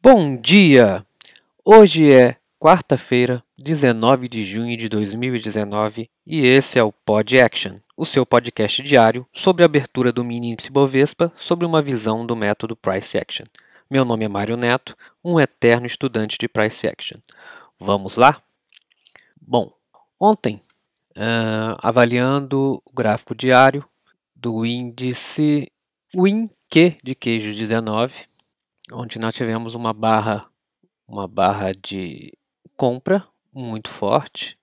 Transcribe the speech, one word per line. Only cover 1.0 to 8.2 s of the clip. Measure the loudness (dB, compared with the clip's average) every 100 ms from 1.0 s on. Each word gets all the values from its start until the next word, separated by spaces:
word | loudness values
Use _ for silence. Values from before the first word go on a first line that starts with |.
| -10 _ -20 _ _ _
Hoje | 8 10 10 6 6
é | 8 6 2 _ _
quarta-feira, | 4 4 2 -4 -2 -2 -2 -4 _ _
dezenove | -8 -2 0 2 2 2 0
de | -10
junho | -8 -8 -8 -8
de | -6
dois | -4 -6
mil | -6 -6
e | -6
dezenove, | -6 -6 -6 -4 -6 -6 -16 _
e | _ 0 4
esse | 4 2 0
é |
o | -2
Pod | -4 -4 -2 2 2
Action, | 2 0 -12 -14 _ -12
o | -6
seu | -4